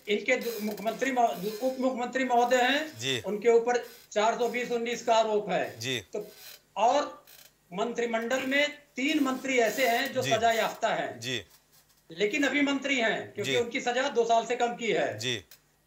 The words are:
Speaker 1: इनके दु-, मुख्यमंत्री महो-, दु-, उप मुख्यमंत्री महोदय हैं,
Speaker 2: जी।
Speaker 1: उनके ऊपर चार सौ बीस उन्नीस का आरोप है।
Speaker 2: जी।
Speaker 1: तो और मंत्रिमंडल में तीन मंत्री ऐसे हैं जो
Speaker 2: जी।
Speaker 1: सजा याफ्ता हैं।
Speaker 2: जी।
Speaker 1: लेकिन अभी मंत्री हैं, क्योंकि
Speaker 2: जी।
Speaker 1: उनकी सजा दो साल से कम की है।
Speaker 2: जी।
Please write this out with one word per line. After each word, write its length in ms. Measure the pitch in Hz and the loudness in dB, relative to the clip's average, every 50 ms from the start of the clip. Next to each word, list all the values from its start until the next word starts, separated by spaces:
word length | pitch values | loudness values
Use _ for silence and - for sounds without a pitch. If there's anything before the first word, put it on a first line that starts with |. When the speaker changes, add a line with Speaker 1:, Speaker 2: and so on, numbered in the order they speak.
| - 208 | -4 -2
Speaker 1:
इनके 280 | 208 - - - 254 | -2 -2 0 0 0
दु-, 260 | 220 208 233 214 208 | 0 0 -4 -6 -4
मुख्यमंत्री 500 | 208 214 202 190 196 226 - - 254 269 | -6 -6 -6 -4 -4 -4 -4 -2 -2 0
महो-, 240 | 254 247 233 220 180 | 2 2 2 2 2
दु-, 240 | 175 180 214 214 - | -2 -6 -6 -4 -2
उप 140 | 254 262 262 254 | -2 -2 -2 0
मुख्यमंत्री 440 | 254 262 - 233 247 233 - 262 262 | -2 -2 -2 -2 -4 -4 -2 -2 0
महोदय 380 | 247 240 240 247 240 262 247 | 4 4 4 4 4 4 4
हैं, 360 | 240 254 277 302 311 302 - - | 4 4 2 0 -2 -4 -8 -6
Speaker 2:
जी। 240 | 247 269 262 - - | -2 -2 -2 -2 -2
Speaker 1:
उनके 220 | 190 208 196 208 233 | -4 -6 0 4 4
ऊपर 400 | 233 233 233 247 247 240 - - - - - _ | 6 6 4 4 0 0 -2 -6 -14 -20 -20 _
चार 260 | - 208 208 226 214 233 | -2 2 2 2 2 2
सौ 100 | 240 220 | -2 -2
बीस 220 | 214 247 240 - | 0 -4 -4 -2
उन्नीस 340 | 240 233 233 240 233 233 - | -2 -4 -2 -4 -4 -2 0
का 100 | 247 226 | 2 4
आरोप 360 | 226 220 220 214 202 - 175 | 4 4 4 2 0 0 0
है। 300 | 180 151 123 113 - 113 | -2 -2 -2 -4 -6 -6
Speaker 2:
जी। 200 | 113 131 127 110 | -4 -4 -4 -4
Speaker 1:
तो 320 | - - - 208 170 - - - - - - - _ _ _ | -4 -8 -10 -10 -10 -10 -16 -20 -20 -20 -20 -20 _ _ _
और 500 | 196 214 247 277 294 285 - - - - - - - - - _ _ _ _ | 2 4 4 4 2 0 -2 -8 -14 -20 -20 -20 -20 -20 -20 _ _ _ _
मंत्रिमंडल 680 | 175 196 233 240 233 233 240 233 226 226 233 233 262 269 | -6 -4 -4 -2 -2 -2 -2 -2 -2 -2 -2 -2 -2 -2
में 380 | 269 262 277 285 294 294 - - - _ _ | 0 0 2 2 2 0 -2 -10 -20 _ _
तीन 280 | 247 262 302 320 302 269 | -2 0 0 2 2 2
मंत्री 340 | 262 262 - - 262 262 240 | 0 0 -2 -2 0 2 2
ऐसे 300 | 226 208 - 277 254 233 | 2 2 2 2 2 2
हैं 240 | 233 247 277 254 | 2 0 -2 -2
जो 100 | - 254 | -2 -2
Speaker 2:
जी। 80 | 233 233 | 0 0
Speaker 1:
सजा 220 | 226 208 226 233 | 2 4 4 2
याफ्ता 360 | 226 220 196 - - - 226 208 | 4 2 0 -2 -2 -2 -2 -2
हैं। 320 | 165 156 143 - 120 117 | 0 -2 -4 -6 -8 -8
Speaker 2:
जी। 240 | 113 127 127 107 - - - _ _ _ _ _ _ _ _ _ _ - | -6 -6 -6 -6 -6 -10 -20 _ _ _ _ _ _ _ _ _ _ -16
Speaker 1:
लेकिन 320 | 160 170 208 208 302 285 | -4 -2 -2 0 0 0
अभी 200 | 277 262 277 285 | 0 0 2 2
मंत्री 340 | 277 277 277 269 277 277 269 | 2 2 0 -2 -2 -2 0
हैं, 360 | 247 226 208 175 135 - - | 0 2 0 0 -2 -6 -8
क्योंकि 200 | - - 127 135 | -8 -6 -2 0
Speaker 2:
जी। 60 | 135 240 | 0 0
Speaker 1:
उनकी 220 | 233 233 - 247 | 0 0 -4 -4
सजा 280 | - 240 240 254 277 285 | -2 -2 0 0 -2 0
दो 160 | 214 233 220 | 2 2 2
साल 220 | 226 226 226 226 | 4 4 2 2
से 100 | - 240 | 0 0
कम 200 | 247 240 233 190 | 0 0 -2 -2
की 160 | - 240 214 | -2 -2 0
है। 260 | 170 156 143 120 110 110 | 0 0 0 -2 -4 -4
Speaker 2:
जी। 260 | 113 127 120 101 - _ - - _ _ _ _ _ | -2 -2 -2 -4 -6 _ -20 -20 _ _ _ _ _